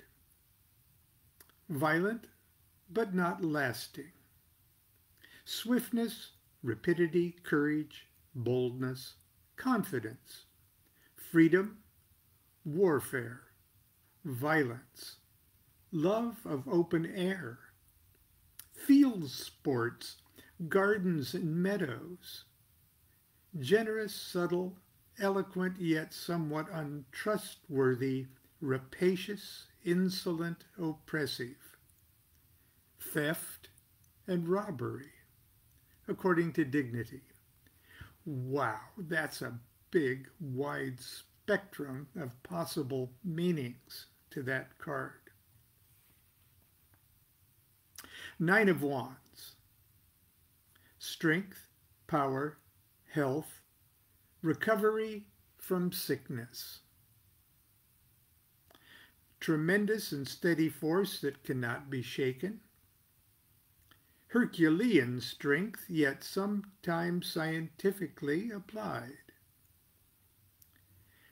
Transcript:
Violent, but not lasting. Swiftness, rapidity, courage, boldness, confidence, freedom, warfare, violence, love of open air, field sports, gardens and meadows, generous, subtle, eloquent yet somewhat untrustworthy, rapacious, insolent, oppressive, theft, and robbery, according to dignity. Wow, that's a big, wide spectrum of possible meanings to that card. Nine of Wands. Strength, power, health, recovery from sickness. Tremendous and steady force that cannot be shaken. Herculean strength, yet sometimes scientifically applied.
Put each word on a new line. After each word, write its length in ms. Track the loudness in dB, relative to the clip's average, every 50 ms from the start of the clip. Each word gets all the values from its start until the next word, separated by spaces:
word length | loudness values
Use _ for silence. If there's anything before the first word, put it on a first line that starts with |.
| -20 _ _ _ _ _ _ _ _ _ _ _ _ _ _ _ _ _ _ _ _ _ _ _ _ _ _ _ -20 _ _ _ _ -6
Violent, 560 | -2 0 2 4 4 4 2 0 -2 -4 -10 -16 _ _ _ _ _ _ _ _ _ _ _ -4
but 240 | -2 0 0 2 2
not 300 | 2 2 0 0 0 -2
lasting. 680 | 0 2 2 0 0 -2 -4 -8 -12 -12 -14 -14 -14 -18 -20 _ _ _ _ _ _ _ _ _ _ _ _ _ _ _ _ _ _ _ _ -20 -20 -20 -20 -12
Swiftness, 840 | -10 -10 -8 0 2 2 2 2 0 0 0 0 -2 -4 -10 -16 -18 _ _ _ _ _ -6
rapidity, 760 | -4 -4 -4 0 2 0 4 4 2 4 4 2 2 2 -2 -8 -4
courage, 640 | 0 2 4 4 4 2 0 -2 -4 -10 -20 -20 _ _ _ _ _ -8
boldness, 800 | -4 -2 0 2 2 0 0 -2 -4 -4 -4 -6 -8 -12 -16 -18 _ _ _ _ _ _ _ _
confidence, 920 | -6 0 0 0 0 0 -2 -4 -4 -4 -6 -10 -12 _ -20 -20 -20 -20 _ _ _ _ _ _ _ _ _ _ _ _ _ _
freedom, 640 | -20 -10 2 6 8 8 8 8 4 4 0 -6 -14 -20 -20 _ _ _ _ _ _ _ _ _ _ _ _ _ _ -8
warfare, 760 | -4 2 4 4 6 6 4 0 0 -4 -4 -4 -4 -10 -14 -18 -20 -20 _ _ _ _ _ _ _ _ _ _ _ _ _ -8
violence, 920 | -6 -6 -2 0 2 4 4 4 2 -2 -8 -12 -20 _ -18 -18 -18 -18 -20 _ _ _ _ _ _ _ _ _ _ _ _ _ -6
love 420 | -2 2 2 4 4 2 0 -2 -4 -8 -6
of 220 | -4 -4 -4 -2 2
open 380 | 2 2 2 4 2 0 0 -2 -4
air, 460 | -2 0 0 -2 -2 -6 -10 -12 -12 -18 -20 -20 _ _ _ _ _ _ _ _ _ _ _ _ _ _ _ _ -20 -20 -20
field 580 | -16 -8 6 8 10 10 10 8 6 0 -4 -6
sports, 840 | -8 -10 -12 -12 -14 _ 0 0 2 2 2 0 -2 -6 -14 -16 -16 -18 _ _ -20 -20 -20 -20 -12 -10 -6 0
gardens 680 | 2 4 4 4 2 2 2 0 0 0 -2 -2 -4
and 280 | -2 -2 0 0 2
meadows, 840 | 2 2 2 0 -2 -2 -4 -8 -10 -12 -14 -16 -16 -18 -18 -18 -20 _ _ _ _ _ _ _ _ _ _ _ _ _ _ _ _ _ _ _ _ _ -8 -6
generous, 520 | 2 4 4 4 4 2 -2 -2 -4 -6
subtle, 640 | -6 -10 -10 -4 -2 0 0 2 0 0 -2 -4 -8 -12 _ _ _ _ _ _ _ -2
eloquent 600 | 0 0 2 0 -2 -2 -2 -2 -2 -2 -2 -2
yet 320 | 0 2 2 2 0 -4
somewhat 540 | -10 -10 -6 -2 -2 -2 0 0 -2 -4 -4 -4
untrustworthy, 1500 | -6 -6 -6 -6 -8 -10 -12 -12 -12 -6 -2 -2 -2 -2 -4 -8 -16 -18 -10 -2 2 4 4 4 4 2 0 0 0 -2 -4 -8 -14 _ _ _ _ -8
rapacious, 1080 | -2 -2 -2 -2 -4 -10 -4 2 2 4 4 2 -2 -6 -8 -10 -10 -14 -16 -16 -18 -20 _ _ 0
insolent, 800 | 2 2 4 4 2 0 -2 -4 -4 -2 -2 -2 -4 -6 -8 -12 -20 -10 -6
oppressive, 1000 | -4 -4 -4 -6 -8 -4 -2 -2 -2 -2 -4 -6 -8 -10 -10 -16 -20 -20 -20 _ _ _ _ _ _ _ _ _ _ _ _ _ _ _ _ _ _ _ _ _ _ _ _ -16
theft, 680 | -12 -4 -2 0 0 0 -2 -4 -6 -12 -14 -18 -20 -20 -20 -20 _ _ _ _ _ _ _ _ -6
and 220 | -2 -2 -2 2 2
robbery, 640 | 0 0 0 -4 -6 -6 -6 -6 -6 -8 -12 -16 -20 -20 -20 _ _ _ _ _ _ _ _ _ _ _ _ _ _ _ -8 -8
according 440 | -6 0 4 4 4 4 4 2
to 120 | 2 0 0
dignity. 580 | 2 2 0 0 0 -4 -6 -6 -6 -10 -18 -18 _ -20 _ _ _ _ _ _ -20 _ _ _ -20 -20 -20 -20 -20 -20 _ -10
Wow, 560 | -8 -6 -6 -4 -2 0 0 0 0 -2 -4 -10 -14 -12
that's 460 | -12 -6 -2 -2 -2 -2 -2 -6 -8
a 160 | -8 -8 -8 -10 -14 _ _ _ _ 0
big, 380 | 2 2 4 4 0 -2 -6 -16 -14 -12
wide 580 | -8 -6 -4 -4 -2 -2 -2 -4 -4 -6 -6 -10
spectrum 1080 | -12 -14 -16 -16 -18 _ _ _ 0 0 0 0 0 -6 -10 -8 -8 -6 -6 -10 -10 -10 -10
of 260 | -8 -8 -8 -10 -14
possible 720 | -12 -8 -6 -6 -4 -4 -4 -4 -4 -2 -2 -4 -4 -6 -8 -8
meanings 840 | -6 -6 -2 0 2 2 2 0 -2 -6 -8 -12 _ -20 -18 -18 -18 -20 _ _ _ _
to 120 | -8 -6
that 360 | -4 -2 -2 -2 -4 -8 -16 -14
card. 460 | -8 -6 -6 -6 -6 -8 -12 -18 _ -20 _ _ _ _ _ _ _ _ _ _ _ _ _ _ _ _ _ _ _ _ _ _ _ _ _ _ _ _ _ _ _ _ -20 _ _ _ _ _ _ _ _ _ _ _ _ _ _ _ _ _ _ _ -20 -20 -18 -18 -16 -16 -16 -14 -4 0
Nine 300 | 4 6 6 6 8 6
of 140 | 4 4
Wands. 720 | 2 0 0 -2 -4 -6 -10 -16 _ -20 -20 -20 -20 -20 -20 _ _ _ _ _ _ _ _ _ _ _ _ _ _ _ _ _ _ _ _ _ _ _ _ _ _ _ _ -14
Strength, 680 | -12 -10 -8 0 2 2 2 2 0 -6 -12 -20 -20 _ _ _ _ _ _ _ _ -2
power, 500 | 0 2 2 2 0 -2 -4 -4 -6 -12 _ _ _ _ _ _ _ _ _ -6
health, 500 | -2 0 0 2 0 -2 -4 -8 -16 -20 _ _ _ _ _ _ _ _ _ _ _ _ _ _ _ -4
recovery 840 | 0 0 0 2 2 2 4 4 4 2 2 2 -2 -2 -4 -8 -12 -16 _ _ _ _ _
from 360 | -16 -4 -2 0 2 2 0
sickness. 880 | 0 -2 -2 -2 -2 -4 -4 -8 -8 -8 -8 -10 -12 -14 -14 -14 -16 -20 _ _ _ _ _ _ _ _ _ _ _ _ _ _ _ _ _ _ _ _ _ _ _ _ _ _ _ _ _ _ _ _ _ _ _ _ _ _ -20 -20 -20 -20 -20 -20 -20 -20 _ _ _ _ _ -6
Tremendous 760 | 0 2 2 2 4 4 4 4 4 2 0 -2 -2 -6
and 140 | -6 -6 -6
steady 420 | -8 -8 -2 2 2 4 4 2 0
force 520 | 0 -2 -2 2 2 2 2 0 -2 -4
that 240 | -4 -4 -4 -4 -6
cannot 460 | -4 -2 -2 0 -2 -4 -4 -6 -6
be 120 | -6 -4
shaken. 580 | -4 -4 -2 0 0 0 0 -2 -4 -6 -6 -8 _ _ _ _ _ _ _ _ _ _ _ _ _ _ _ _ _ _ _ _ _ _ _ _ _ _ -20 _ _ _ _ _ _
Herculean 920 | 0 2 2 2 2 4 4 6 6 6 6 4 6 6 6 6 4 -2 -4
strength, 640 | -6 -8 -10 -4 0 2 2 2 2 -2 -6 -10 -10 -4
yet 360 | 2 2 2 2 2 -2 -10
sometimes 1040 | -6 -4 -2 -2 0 -2 -2 -4 -6 -14 _ -4 -2 -2 0 0 0 -2 -2 -4 -4
scientifically 1200 | -4 -2 -2 0 -2 -2 -4 -6 -8 0 0 0 0 0 -6 -8 -8 -6 -2 0 0 0 -2 -4
applied. 640 | -8 -8 -12 -10 -10 -8 -6 -4 -4 -6 -8 -10 -14 -18 -20 -20 _ _ _ _ _ _ _ _ _ _ _ _ _ _ _ _ _ _ _ _ _ _ _ _ _ _ -20 _ _ _ _ _ -20 -20 _ _ _ _ _ -20